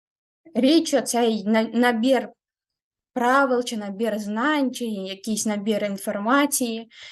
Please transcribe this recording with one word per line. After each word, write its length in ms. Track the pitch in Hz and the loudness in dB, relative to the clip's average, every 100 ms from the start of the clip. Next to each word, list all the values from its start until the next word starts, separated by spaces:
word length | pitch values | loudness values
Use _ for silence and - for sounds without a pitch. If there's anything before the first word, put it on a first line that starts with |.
| _ _ _ _ - 233 | _ _ _ _ -8 2
річ, 380 | 262 320 320 | 4 4 4
оцей 500 | 262 220 233 233 214 | 0 0 0 0 0
на-, 260 | 196 220 220 | 2 2 2
набір 560 | 233 320 226 262 240 214 - _ _ _ _ _ _ _ | 2 2 2 2 2 0 -12 _ _ _ _ _ _ _
правил 500 | 247 240 269 269 247 | -2 2 4 4 0
чи 140 | 247 226 | -2 -6
набір 420 | 202 190 226 214 | -6 -4 -4 -4
знань, 540 | 202 214 294 302 254 | -4 -2 0 0 0
чи 120 | 247 233 | -2 -6
якийсь 600 | 202 190 190 226 214 220 | -6 -8 -8 -6 -4 -2
набір 380 | 208 202 208 | -2 -2 -2
інформації, 1080 | 208 196 220 202 214 277 285 - 240 226 226 - - | -2 -4 -6 -4 0 2 2 0 -2 -6 -12 -20 -20